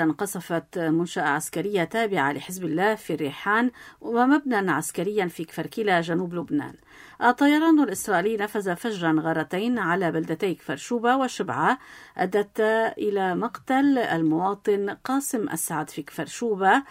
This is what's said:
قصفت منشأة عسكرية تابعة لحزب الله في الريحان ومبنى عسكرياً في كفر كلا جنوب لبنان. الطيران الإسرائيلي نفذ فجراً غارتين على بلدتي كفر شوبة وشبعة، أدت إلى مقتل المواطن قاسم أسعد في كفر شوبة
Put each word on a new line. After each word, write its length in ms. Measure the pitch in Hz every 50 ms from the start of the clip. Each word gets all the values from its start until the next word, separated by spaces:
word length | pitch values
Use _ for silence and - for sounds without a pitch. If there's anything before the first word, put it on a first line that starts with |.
| 165 160 147 -
قصفت 600 | 202 190 - 190 - - 170 165 165 - - 185
منشأة 440 | 165 160 160 165 175 170 - 190 151
عسكرية 600 | 151 139 151 - - - 170 165 208 208 190 165
تابعة 500 | - - 226 233 208 196 160 135 139 147
لحزب 320 | 139 - - 180 185 180
الله 300 | 156 151 170 190 214 220
في 180 | 208 - - 165
الريحان 580 | 147 156 135 - - - 202 208 226 240 247 - - - - - _
ومبنى 680 | - 220 233 233 247 262 294 311 285 262 240 202 196 185
عسكرياً 560 | 147 147 156 - - - 175 202 208 208 185 175
في 160 | - - 165
كفر 240 | - - - 160 -
كلا 340 | - 233 214 202 180 170
جنوب 320 | 165 170 165 170 185 170 175
لبنان. 400 | 175 147 - 160 143 131 - - - _ _ - - - - - - -
الطيران 560 | 240 240 - 285 285 294 302 320 330 320 294
الإسرائيلي 580 | 277 214 190 - - 220 190 170 180 214 226 202
نفذ 380 | 202 208 - 214 196 190 175
فجراً 400 | - - 233 214 180 175 160 156 156
غارتين 600 | 156 160 160 160 151 - - 185 214 240 247 226
على 320 | 190 165 175 190 185 160
بلدتي 420 | 160 160 165 - 160 - 214 190 160
كفر 220 | - - - 139
شوبة 400 | 143 - - 247 233 220 240 254
وشبعة، 640 | 269 262 247 - - 196 165 117 135 160 196 254 277 - - - - - - _ -
أدت 420 | 180 190 202 202 208 202 _ - 214 214 220 226 226 220 - -
إلى 380 | - 208 202 196 190 185 175
مقتل 640 | 175 208 240 - - - - 262 269 277 285 277 247
المواطن 920 | 220 - 165 165 160 156 156 165 180 196 202 196 _ 214 202 202 202 202
قاسم 600 | 196 - _ - 262 277 277 - - 226 196 -
أسعد 400 | - 170 - - 170 151 156 -
في 120 | - 165 151
كفر 220 | - - - 151
شوبة 580 | - - - 240 233 208 185 196 190 214 269 277 -